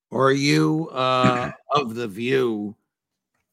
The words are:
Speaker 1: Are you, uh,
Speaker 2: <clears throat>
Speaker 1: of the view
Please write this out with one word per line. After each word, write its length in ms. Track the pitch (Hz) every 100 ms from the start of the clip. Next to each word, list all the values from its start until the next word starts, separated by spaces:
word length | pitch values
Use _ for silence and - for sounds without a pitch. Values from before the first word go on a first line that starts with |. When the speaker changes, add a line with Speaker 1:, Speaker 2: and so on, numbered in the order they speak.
| _
Speaker 1:
Are 200 | 117 135
you, 580 | 139 143 156 156 156 165
uh, 640 | 131 127 127 127 123 131 -
Speaker 2:
<clears throat> 80 | -
Speaker 1:
of 220 | 139 127 113
the 120 | 117
view 680 | 95 123 135 120 110 104 107 _ _ _ _ _ _ _